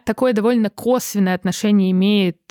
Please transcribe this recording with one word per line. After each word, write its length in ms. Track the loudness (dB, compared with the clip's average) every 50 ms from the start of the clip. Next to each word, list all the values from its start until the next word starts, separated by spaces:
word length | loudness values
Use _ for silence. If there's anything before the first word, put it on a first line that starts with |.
| -4
такое 280 | -6 -2 0 0 0
довольно 380 | 0 0 0 0 0 0 -2 -2
косвенное 640 | -4 -6 -2 -2 -2 -2 -2 -4 -2 0 0 0 0
отношение 560 | -2 -4 -6 -6 -2 0 2 2 2 2 2
имеет, 480 | 2 2 2 2 2 2 0 -2 -4 _ _ _